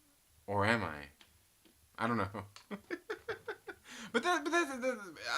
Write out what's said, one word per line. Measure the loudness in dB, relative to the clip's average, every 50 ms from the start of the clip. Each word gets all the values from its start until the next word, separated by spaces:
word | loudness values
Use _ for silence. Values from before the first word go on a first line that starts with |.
| _ _ _ _ _ _ _ -20 -6
Or | -2 2 4 6
am | 6 6 4 4
I? | 0 -4 -6 -10 -14 -16 _ -20 -20 _ -20 _ _ _ _ _ -20 _ _ _ _ -6 -2
I | 0
don't | 2 2 2
know. | 2 0 -2 -8 -10 -10 -14 -20 -14 -12
<laughs> | -12 -12 -8 -10 -10 -10 -8 -8 -10 -10 -6 -10 -10 -8 -6 -10 -10 -10 -10 -16 -16 -16 -16 -18 -14 -12 -12 -2
But | -2 0
that, | 4 4 2 2 2
but | 2
that, | 2 2 2 2
that, | -2 -2
that, | 0 0 -2 -2 -6 -12 -12 -10 -4 0 4